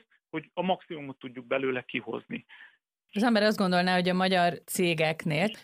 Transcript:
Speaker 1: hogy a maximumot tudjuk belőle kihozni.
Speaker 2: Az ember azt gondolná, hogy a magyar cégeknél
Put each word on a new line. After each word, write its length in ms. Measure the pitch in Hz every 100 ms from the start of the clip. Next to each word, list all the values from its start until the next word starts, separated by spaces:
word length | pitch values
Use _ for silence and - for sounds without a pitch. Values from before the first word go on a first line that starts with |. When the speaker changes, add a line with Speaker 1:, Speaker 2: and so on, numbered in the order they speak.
| - _ _
Speaker 1:
hogy 200 | 160 151
a 100 | -
maximumot 560 | 180 180 - 160 143 131
tudjuk 280 | 131 123 120
belőle 360 | 131 131 127
kihozni. 640 | 123 127 113 120 - - - - - _ _ _ _ 202
Speaker 2:
Az 60 |
ember 200 | 247 220
azt 160 | 214 214
gondolná, 360 | 190 180 185
hogy 140 | 180 180
a 60 |
magyar 380 | 180 185 185 175
cégeknél 920 | 160 - - 180 160 160 160 - 151 202 220